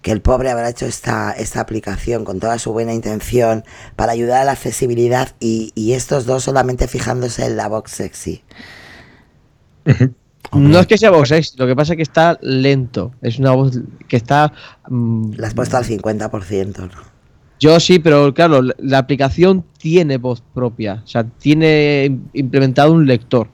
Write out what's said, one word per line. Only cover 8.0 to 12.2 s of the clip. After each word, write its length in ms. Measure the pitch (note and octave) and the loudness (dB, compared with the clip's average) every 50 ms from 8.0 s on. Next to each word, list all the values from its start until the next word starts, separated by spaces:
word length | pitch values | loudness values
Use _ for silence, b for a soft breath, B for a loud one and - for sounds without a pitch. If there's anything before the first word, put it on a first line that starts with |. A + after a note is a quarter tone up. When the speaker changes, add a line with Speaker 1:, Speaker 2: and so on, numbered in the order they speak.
| G#2 F#2 - - - - D#2+ - _ _ B B B B B B B B B B B B B B B B B B _ _ _ _ _ _ _ _ - | -10 -10 -12 -12 -12 -12 -12 -12 _ _ B B B B B B B B B B B B B B B B B B _ _ _ _ _ _ _ _ 0
Speaker 2:
Ujú. 260 | D#3 - - B2+ C3 B2 _ _ _ _ _ - - | 0 2 2 2 -2 -2 _ _ _ _ _ -10 -4
Speaker 3:
Hombre. 220 | - C#3+ C#3 D3 | 0 4 6 6
Speaker 4:
No 80 | D#3 F3+ | 6 6
es 60 | F#3 - | 6 4
que 100 | A3 G3 | 4 4
sea 120 | G#3+ G#3+ | 6 6
voz 160 | F#3 D#3+ C#3 A#2+ | 6 6 4 4
sexy, 280 | D3+ E3 D3+ - - - | 2 0 0 -2 -4 -2
lo 80 | B2+ B2+ | -2 0
que 80 | C3 | 0
pasa 160 | B2+ D3+ D3+ | 0 0 -2
es 40 | E3+ | -2
que 60 | D#3+ | -4
está 340 | D#3+ - - D#3+ | -4 -2 2 2